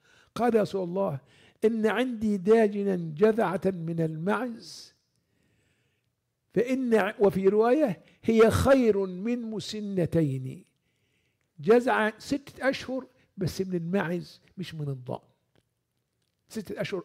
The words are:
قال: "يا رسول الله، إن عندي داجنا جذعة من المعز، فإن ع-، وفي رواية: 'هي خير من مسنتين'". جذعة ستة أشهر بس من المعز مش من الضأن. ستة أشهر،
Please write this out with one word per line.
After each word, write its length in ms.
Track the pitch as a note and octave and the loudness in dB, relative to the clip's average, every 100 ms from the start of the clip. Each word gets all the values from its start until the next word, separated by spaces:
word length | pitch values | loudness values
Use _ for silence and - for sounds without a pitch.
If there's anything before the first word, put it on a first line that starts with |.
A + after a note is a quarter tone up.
| _ _ _ - | _ _ _ -2
قال: 200 | A#3+ A3+ | 2 2
"يا 60 | |
رسول 220 | G3+ G3 | 2 -2
الله، 360 | F3 F#3 G3 C#3 - _ _ _ A3 | -4 -4 -4 -6 -10 _ _ _ 0
إن 200 | A3+ G#3+ | 2 0
عندي 520 | G3 B3+ A3+ A3 G3+ | 0 -2 -2 -2 0
داجنا 580 | F3 A3+ G#3+ G3+ G3+ F#3 | 4 4 4 0 -2 -2
جذعة 640 | E3 D3+ G#3+ A3 F#3+ F3 F#3+ | -4 2 2 4 0 -2 -2
من 360 | F#3 E3 E3 | -4 -4 -4
المعز، 920 | D#3+ D#3 F3 G#3 B3 A3+ - - - _ _ _ _ _ _ _ _ _ _ _ _ _ _ _ _ | -4 -4 -2 -2 -4 -10 -16 -20 -20 _ _ _ _ _ _ _ _ _ _ _ _ _ _ _ _
فإن 420 | - A#3+ C4 B3+ A3 | -4 -2 -2 2 2
ع-، 200 | F#3+ A3 | 2 2
وفي 280 | G3+ F#3 F#3+ | 2 4 4
رواية: 540 | G#3 A#3 D4 C#4+ E3+ _ _ | 4 4 4 2 -2 _ _
'هي 280 | - A3+ A3 | 2 6 6
خير 540 | - B3 C4+ A#3 G3 F#3+ | 6 4 6 4 2 -2
من 360 | F3+ G#3+ B3 | -4 -4 -4
مسنتين'". 1200 | A3+ G#3+ - G#3+ G#3 F#3+ D#3+ E3 D3+ C3 C3 - - _ _ _ _ _ _ _ _ - | -6 -8 -8 -8 -4 -2 0 0 0 -2 -8 -14 -20 _ _ _ _ _ _ _ _ -4
جذعة 540 | D3 A#3+ B3 G#3 G#3+ A3 | 2 4 4 0 0 -4
ستة 520 | - C#4 - - C4 | -6 -8 -8 -6 -4
أشهر 380 | C4+ - C4 - _ _ - | -4 -6 -8 -10 _ _ -8
بس 240 | F#3 - | -6 -4
من 140 | F#3+ F3+ | -4 -4
المعز 640 | E3 G3 E3 F3 D3+ - _ - | -4 -4 -2 -6 -8 -18 _ -14
مش 180 | F3 D#3+ | -12 -8
من 140 | C#3+ | -8
الضأن. 300 | C3 B2 - _ _ _ _ _ _ _ _ _ _ _ _ _ | -8 -10 -12 _ _ _ _ _ _ _ _ _ _ _ _ _
ستة 320 | A3+ F3+ G#3 | -12 -10 -8
أشهر، 220 | G3 F#3+ | -6 -8